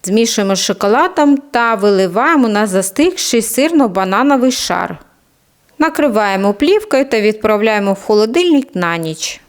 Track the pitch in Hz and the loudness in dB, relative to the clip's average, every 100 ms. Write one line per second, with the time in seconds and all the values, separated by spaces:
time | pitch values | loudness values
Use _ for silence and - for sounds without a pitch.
0 | - 214 226 - 196 190 - 190 202 240 | 0 0 0 -2 -2 -2 -2 -2 0 2
1 | 359 349 285 277 - 240 233 220 208 196 | 0 2 2 2 0 -2 0 2 2 2
2 | 185 185 285 311 233 208 214 185 190 - | 0 0 0 2 2 0 0 -2 -2 0
3 | 339 359 - 233 220 - 311 330 240 185 | 0 0 -2 -2 -2 -2 2 2 2 0
4 | 190 196 269 277 254 254 - 180 175 170 | -2 0 2 2 2 -2 -4 -4 -4 -10
5 | - _ _ _ _ _ _ - 311 311 | -16 _ _ _ _ _ _ -4 -2 0
6 | 294 214 208 190 196 202 294 415 427 269 | 0 2 0 0 -2 0 0 0 0 -2
7 | 269 226 208 214 214 214 220 214 196 196 | 0 0 0 0 0 0 0 0 -2 -4
8 | - 214 220 294 359 285 - 185 170 170 | 0 0 2 0 2 0 0 -4 -4 -2
9 | 160 160 - - | -6 -8 -10 -12